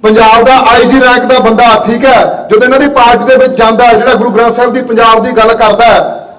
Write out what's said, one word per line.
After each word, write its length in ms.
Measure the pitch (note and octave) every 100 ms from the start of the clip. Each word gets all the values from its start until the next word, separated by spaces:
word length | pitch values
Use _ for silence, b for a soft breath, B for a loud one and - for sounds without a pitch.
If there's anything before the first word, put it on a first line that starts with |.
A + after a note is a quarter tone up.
ਪੰਜਾਬ 420 | G#3+ A3 A3 A3+
ਦਾ 140 | B3+ C4 -
ਆਈ 160 | A#3+
ਜੀ 160 | A3+ C4+
ਰੈਂਕ 240 | B3+ B3
ਦਾ 140 | - B3+
ਬੰਦਾ, 460 | A#3 A3 A#3+ G#3+ G#3
ਠੀਕ 180 | A#3
ਹੈ, 440 | C4+ B3 - - -
ਜਦੋਂ 120 | G#3+
ਇਹਨਾਂ 180 | B3 C4+
ਦੀ 80 | C#4+
ਪਾਰਟੀ 360 | C4 A#3+ A#3+
ਦੇ 120 | G#3 B3+
ਵਿੱਚ 220 | B3+ -
ਜਾਂਦਾ 260 | A3+ A3+
ਹੈ, 80 | B3
ਜਿਹੜਾ 220 | A3+ -
ਗੁਰੂ 160 | A3+ A#3
ਗ੍ਰੰਥ 260 | G#3 A#3 A3+
ਸਾਹਿਬ 160 | A#3+
ਦੀ 100 | B3+
ਪੰਜਾਬ 420 | B3+ A3+ A3+ A3+
ਦੀ 60 | B3+
ਗੱਲ 220 | A3+ A3
ਕਰਦਾ 320 | A3+ A#3 -
ਹੈ 360 | A#3 F#3+ - - -